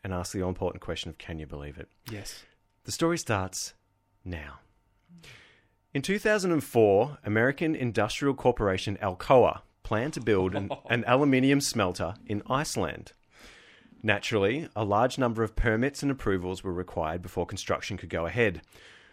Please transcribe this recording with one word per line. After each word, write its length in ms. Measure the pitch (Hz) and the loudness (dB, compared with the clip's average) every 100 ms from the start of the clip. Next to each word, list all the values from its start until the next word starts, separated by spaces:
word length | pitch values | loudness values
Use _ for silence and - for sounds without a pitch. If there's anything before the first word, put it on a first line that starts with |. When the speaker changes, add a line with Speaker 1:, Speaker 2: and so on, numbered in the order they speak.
Speaker 1:
and 100 | 98 | -8
ask 200 | 90 87 | -6 -6
the 100 | 101 | -4
all-important 380 | 90 92 90 - | -4 -2 -4 -6
question 280 | - 82 - | -8 -8 -10
of, 80 | - | -12
"Can 200 | - 80 | -12 -12
you 80 | 76 | -10
believe 320 | 73 71 71 | -12 -12 -14
it?" 100 | - _ - | -18 _ -16
Speaker 2:
Yes. 340 | 107 95 - - _ _ _ | -14 -14 -16 -20 _ _ _
Speaker 1:
The 80 | - | -12
story 260 | - 165 170 | -2 -2 -2
starts 560 | - 104 92 - - - _ _ _ _ | -2 -2 -2 -8 -12 -14 _ _ _ _
now. 340 | 92 85 76 - _ _ _ _ _ 175 - - - _ _ _ _ | -10 -10 -12 -18 _ _ _ _ _ -20 -20 -20 -20 _ _ _ _
In 80 | 143 | -4
two 160 | 135 208 | -2 0
thousand 320 | 214 214 185 | 2 2 2
and 120 | 160 | 0
four, 540 | - 120 107 98 131 147 | 2 6 8 6 4 -2
American 500 | - 107 123 135 160 156 | -2 2 2 2 -2 -2
industrial 580 | 123 104 107 - 143 | -2 0 0 0 -2
corporation 640 | 135 127 120 104 95 - 101 | 2 2 2 2 0 -2 -4
Alcoa 580 | 101 90 - 131 92 - - _ | -4 -2 6 8 6 2 -8 _
planned 320 | - 110 139 | -4 -2 -2
to 60 | 151 | -4
build 340 | 113 98 92 | 2 2 2
an, 160 | 95 101 - | -2 -6 -8
Speaker 2:
<laughs> 100 | - | -4
Speaker 1:
an 140 | 120 117 | -2 4
aluminium 540 | 127 147 131 135 143 | 4 6 4 4 2
smelter 540 | 139 117 92 90 85 - - | 2 0 0 0 -4 -6 -6
in 160 | 104 - | -6 -2
Iceland. 640 | 131 156 123 82 - - - _ - - - - - _ - | -2 -2 -2 -2 -4 -14 -20 _ -20 -20 -20 -20 -20 _ -4
Naturally, 640 | 107 101 - 110 98 135 170 | 0 0 0 2 2 0 -4
a 80 | 107 | -4
large 340 | 104 101 127 - | 2 4 2 2
number 240 | 123 113 | 0 0
of 100 | 110 - | 0 0
permits 460 | 120 110 135 - | 2 2 0 -2
and 80 | 143 | -4
approvals 540 | 135 110 95 90 92 | -2 0 -2 -2 -6
were 80 | 98 | -6
required 480 | 87 92 - 78 87 | -6 -6 -4 -4 -4
before 220 | 90 - - | -6 -4 -4
construction 500 | 101 - 82 - 98 | -6 -4 -4 -4 -10
could 100 | 85 | -6
go 160 | 90 82 | -4 -2
ahead. 360 | 120 113 82 - - - - - | 0 0 0 -10 -20 -20 -20 -20